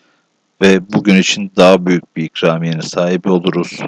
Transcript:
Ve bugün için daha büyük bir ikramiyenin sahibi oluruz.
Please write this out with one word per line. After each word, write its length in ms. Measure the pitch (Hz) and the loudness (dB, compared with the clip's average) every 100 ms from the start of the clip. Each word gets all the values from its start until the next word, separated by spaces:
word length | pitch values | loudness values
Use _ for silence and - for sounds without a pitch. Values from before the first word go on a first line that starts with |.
| _ _ _ _ _ - | _ _ _ _ _ 0
Ve 320 | 95 95 92 | 2 2 0
bugün 220 | 107 101 95 | -2 2 2
için 360 | 92 - 98 - | 2 -2 -4 2
daha 280 | 92 95 90 | 4 4 2
büyük 300 | 90 - - | -2 -4 -10
bir 80 | |
ikramiyenin 560 | 80 - 87 82 82 80 | -10 -4 -2 -2 -4 -6
sahibi 500 | - 90 87 90 98 | -8 -4 -2 -2 0
oluruz. 500 | 92 90 85 85 - | 0 0 -4 -4 -8